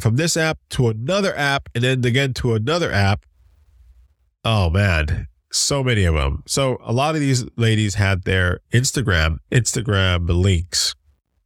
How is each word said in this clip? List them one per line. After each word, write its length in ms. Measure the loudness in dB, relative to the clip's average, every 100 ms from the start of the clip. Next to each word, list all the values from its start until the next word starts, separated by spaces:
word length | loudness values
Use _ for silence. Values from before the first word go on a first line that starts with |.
from 160 | 0 0
this 200 | 0 0
app 220 | 0 -2 _
to 200 | -2 0
another 460 | 0 -2 0 0
app, 360 | 0 0 -2 -4
and 80 | -2
then 220 | 0 2
again 300 | 2 2 0
to 180 | -2 -2
another 400 | 0 0 -2 0
app. 320 | 2 2 0 -4 _ _ _ _ _ -20 -20 _ _ _ _
Oh 240 | 0 2 2
man, 600 | 2 2 2 0 -4 -6 _ _
so 320 | -4 -2 -2
many 220 | 0 2
of 100 | 2
them. 280 | 2 0 -4 -6
So 300 | -2 -2 -4
a 80 | -4
lot 220 | -2 -2
of 80 | -2
these 240 | 0 0 -2 0
ladies 380 | 2 2 0
had 300 | 0 0 0
their 360 | 0 0 0 -2 0
Instagram, 680 | 0 0 -2 0 2 2 -2 -2
Instagram 800 | 0 0 -4 -2 0 2 0 0
links 640 | 0 2 0 -2 -4 -4 -6 _ _ _ _